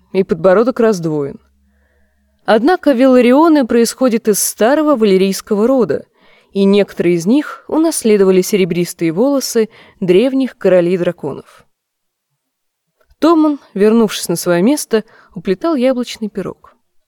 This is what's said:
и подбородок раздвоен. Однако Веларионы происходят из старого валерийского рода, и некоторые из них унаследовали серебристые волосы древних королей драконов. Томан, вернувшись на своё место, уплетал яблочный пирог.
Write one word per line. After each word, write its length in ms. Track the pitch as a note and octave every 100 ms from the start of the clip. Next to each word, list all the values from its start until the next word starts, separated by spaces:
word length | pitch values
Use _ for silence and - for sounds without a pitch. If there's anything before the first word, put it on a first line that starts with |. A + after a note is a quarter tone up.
| _
и 100 | F#3+
подбородок 560 | F#3+ E3 F#3 F#3 A#3 A#3+
раздвоен. 600 | A3+ F#3 D#3+ D3+ C#3 - _ _ _ _ _ _ _ _ _ _
Однако 480 | - A3 C4+ F4+ D4
Веларионы 760 | A#3+ C4 B3+ A#3+ C4 E4+ D4+ A#3+
происходят 600 | A#3 A3+ - B3+ G#3+ A3
из 120 | G3
старого 520 | - - G#3+ D4+ D4+ C4
валерийского 720 | A3 F#3+ G3 F#3+ - G3+ A#3
рода, 400 | C4+ F#3+ - - _ _ _ _
и 120 | G3
некоторые 520 | G3 G3+ G3 - F3 F3
из 100 | E3+
них 400 | C#4 - - -
унаследовали 760 | D4+ E4 - A3 G#3 F#3+ F#3
серебристые 720 | F3+ G3+ F3+ F3 E3+ - E3
волосы 580 | E3 C4+ C#4 - A3+ G#3+ - - -
древних 580 | F#3 F3+ C4 C4+ B3+ -
королей 400 | G3 F3+ F3 F#3
драконов. 680 | F3 - D3+ - - _ _ _ _ _ _ _ _ _ _ _ _ _ _ _ _ -
Томан, 400 | D#4 E4 D#4 C#4+ _
вернувшись 560 | F#3+ G#3+ A#3 A3 - -
на 60 | E3+
своё 260 | F3 E3+
место, 420 | G#3+ D4 - A3 - _ _
уплетал 420 | - F#3+ F#3 E4 D4
яблочный 540 | B3+ B3 A#3 - G#3+
пирог. 460 | G3 E3+ - _ _ _ _